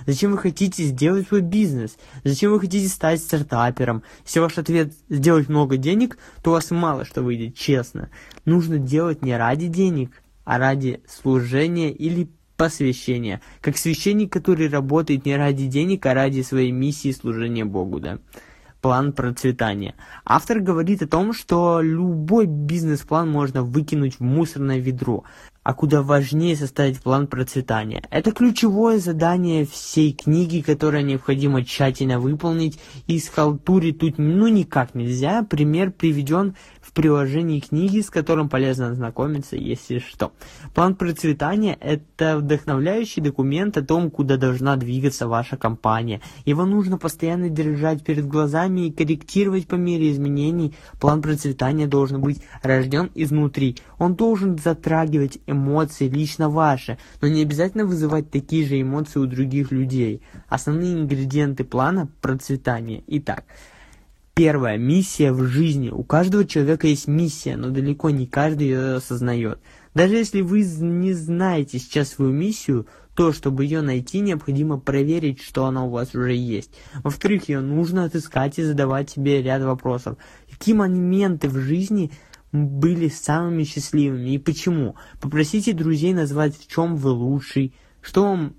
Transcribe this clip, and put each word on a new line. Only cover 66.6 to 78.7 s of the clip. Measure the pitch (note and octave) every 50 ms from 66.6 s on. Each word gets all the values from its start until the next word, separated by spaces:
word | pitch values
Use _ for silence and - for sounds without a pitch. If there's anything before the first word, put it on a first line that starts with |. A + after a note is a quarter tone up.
| C#3+ C#3+ E3 D3+ - D#3
есть | D3 C#3+ -
миссия, | - D3 D#3+ F3 D#3+ D3 - - C#3 B2+
но | A#2 A#2+ B2+
далеко | C3 C3+ C3+ C#3+ C#3+ D3 - D#3+
не | D3 C3+ B2+
каждый | B2 - C#3 D3 D#3 D#3 D3 D3
её | C3+ C3 C3 C3 C3+ C3
осознаёт. | B2+ B2+ - B2+ A#2+ B2 B2 A#2+ A#2+ A2+ G#2+ - - - - - - - _ -
Даже | D3+ F3 F#3+ G#3
если | A#3 A3+ G3+ - G3
вы | F#3+ E3+ F#3+ G#3+ G#3
з-, | F3+ E3 D#3
не | E3 E3+ E3+ F3 F3+ F#3+
знаете | F#3 E3+ D#3 D#3+ E3+ F3 F#3 F#3+ F3 D#3 C#3 - - B2
сейчас | - - - D3 C#3+ -
свою | - - C#3 C3
миссию, | C3+ D3 F3 G#3+ G#3+ - - - C3+ A#2 A2 - - - - _ -
то, | - F3 E3
чтобы | C#3+ - - C#3 C3+ C3 C#3
её | C#3+ D#3 D#3+
найти, | D3+ C#3 B2+ B2+ B2 - - F#3+
необходимо | G#3 G3+ F3 D3 - - C#3 C#3 D3+ D#3 D3 C3
проверить, | - - C#3 C#3 C#3 D3 D#3+ E3+ D#3+ C#3+ C3+ -
что | - - - C#3 C3
она | C3 C3 C3 B2+
у | B2
вас | A#2+ A#2 B2 B2+ -
уже | B2 B2 B2 B2
есть. | B2 B2 A#2+ A2 G2+ - - - - - - - C#3 B2+
Во-вторых, | D3 C#3+ - - G3 G#3 F#3 - -
её | C#3+ C3+
нужно | C3+ C#3 D3 D#3 E3+ E3 F3+ F#3
отыскать | F3 D#3+ E3 E3 D3 - - C3+ C3+ C#3+ D3 -
и | E3
задавать | D#3